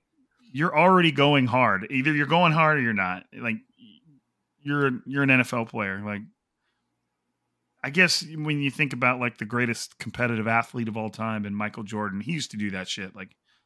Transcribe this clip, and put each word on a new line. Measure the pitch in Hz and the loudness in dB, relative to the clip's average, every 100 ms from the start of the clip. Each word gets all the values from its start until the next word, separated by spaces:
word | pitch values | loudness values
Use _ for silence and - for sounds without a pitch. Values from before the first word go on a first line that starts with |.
| _ _ _ _ _ | _ _ _ _ _
you're | 127 170 | -4 0
already | 151 180 185 165 | 4 6 8 6
going | 143 143 143 123 | 4 4 6 4
hard. | 127 117 95 - | 4 2 0 -2
Either | 135 143 | -2 0
you're | 147 143 | 0 2
going | 165 175 | 4 4
hard | 160 156 151 | 4 4 4
or | |
you're | 117 | 2
not. | 104 90 90 _ - | 0 0 -4 _ -8
Like, | 120 110 _ _ 113 _ 165 143 _ _ _ _ | -6 -6 _ _ -20 _ _ _ _ _ _ _
you're, | 143 143 139 127 | -4 2 2 0
you're | 123 139 | -4 0
an | 135 | 4
N | 131 | 4
F | 120 | 2
L | 120 113 | -2 -4
player. | 117 98 98 | -4 -6 -6
Like, | 104 104 139 _ _ _ _ _ _ _ _ _ _ _ _ _ _ - | -6 -8 -10 _ _ _ _ _ _ _ _ _ _ _ _ _ _ -12
I | 131 | -4
guess | 165 180 - 156 | 2 2 2 -4
when | 156 151 147 | -8 -4 -2
you | 143 | -2
think | - 147 | -2 -4
about, | 127 123 127 | 0 0 0
like, | 123 - | -4 -6
the | |
greatest | 107 120 120 117 - - | -6 -2 -2 -4 -8 -12
competitive | 113 - 123 113 110 | -12 -4 -2 -2 0
athlete | 113 - 123 113 | -2 -2 -6 -6
of | 110 | -6
all | 107 | -8
time | - 110 107 | -6 -6 -6
and | 104 | -6
Michael | 104 107 120 | -6 -6 -8
Jordan, | 101 107 104 95 | -10 -6 -6 -6
he | 117 | -6
used | 165 - | -8 -8
to | 107 | -8
do | 104 | -6
that | 95 90 | -6 -10
shit. | - 92 | -10 -12
Like, | 98 95 _ _ _ | -14 -18 _ _ _